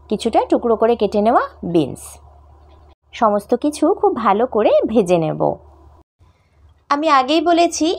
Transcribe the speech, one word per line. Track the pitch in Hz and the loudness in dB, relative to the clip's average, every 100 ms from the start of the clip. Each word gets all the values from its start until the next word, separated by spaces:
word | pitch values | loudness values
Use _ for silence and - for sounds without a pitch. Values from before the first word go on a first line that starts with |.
| - | -8
কিছুটা | 196 226 302 494 | -6 -2 -2 0
টুকরো | 294 240 214 | 0 0 0
করে | 226 233 | 0 0
কেটে | 202 208 | -2 0
নেওয়া | 208 302 554 - | 2 2 0 -8
বিনস। | 185 170 135 - - - - - - - - - - _ _ | -4 -2 -2 -6 -18 -20 -20 -20 -20 -20 -20 -20 -20 _ _
সমস্ত | - 226 208 202 | -2 0 0 -2
কিছু | 240 294 294 302 | -2 -2 -2 -2
খুব | 392 415 294 | 0 0 0
ভালো | 220 202 254 | 0 0 0
করে | 220 240 587 339 | 0 2 2 0
ভেজে | 220 175 175 | 0 2 0
নেব। | 156 151 151 - - - - _ _ _ _ _ _ _ _ _ - | 0 -2 -2 -4 -10 -20 -20 _ _ _ _ _ _ _ _ _ -6
আমি | 285 320 | -2 2
আগেই | 277 254 320 | 2 2 0
বলেছি | 330 339 339 330 311 | 2 2 2 0 -4